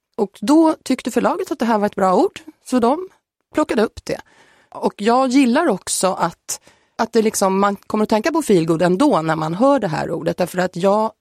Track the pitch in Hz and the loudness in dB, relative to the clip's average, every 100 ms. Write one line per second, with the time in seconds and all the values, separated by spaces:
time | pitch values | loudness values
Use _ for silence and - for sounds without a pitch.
0 | _ - 202 - 208 311 320 320 - 262 | _ -6 -6 -4 2 4 4 0 -4 -4
1 | - 233 202 330 370 330 233 220 202 - | -2 -2 -2 -2 -6 -4 0 0 0 0
2 | 190 185 370 - - - - 254 233 311 | 0 2 0 -4 -20 -20 -4 0 0 -2
3 | 381 _ _ _ _ - 302 277 - - | -6 _ _ _ _ -4 -2 0 -2 -4
4 | - 147 - _ _ _ _ 139 175 - | -10 -10 -12 _ _ _ _ -6 -6 -2
5 | 208 247 269 262 254 262 339 190 - - | 0 2 2 2 4 2 0 -2 -4 -2
6 | 185 190 170 - - - _ _ _ - | -2 0 -4 -6 -14 -14 _ _ _ -6
7 | 226 226 214 - 190 190 202 202 - 214 | -2 2 0 0 0 2 0 -2 -4 -2
8 | 214 214 330 320 - 190 160 165 175 185 | 0 0 0 -2 2 2 2 0 2 2
9 | 294 185 160 160 160 175 269 277 196 160 | 2 2 0 -2 -2 0 2 2 0 -4
10 | 147 160 160 170 180 180 180 170 196 208 | -4 -4 -4 -4 -4 -2 -4 0 0 2
11 | 220 - | -2 -8